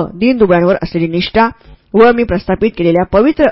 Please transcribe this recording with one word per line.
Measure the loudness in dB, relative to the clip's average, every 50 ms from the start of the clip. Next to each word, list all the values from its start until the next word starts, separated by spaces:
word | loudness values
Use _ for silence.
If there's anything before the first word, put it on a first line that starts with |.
| 2 -2 -6
दीनदुबळ्यांवर | -2 0 0 2 2 2 2 2 2 2 0 0 -2
असलेली | -4 -6 -4 -4 -4 -2
निष्ठा | -4 -6 -6 -2 -2 0 -2 -2 -4 _ _ -20 -20 _ _ _ 2
व | 4 4 4 4
मी | 0 -2
प्रस्थापित | -4 -4 -6 -4 -4 -4 -2 -2 -4 -2
केलेल्या | -2 -2 0 0 0 -2
पवित्र | 0 0 2 2 2 2 2 0 0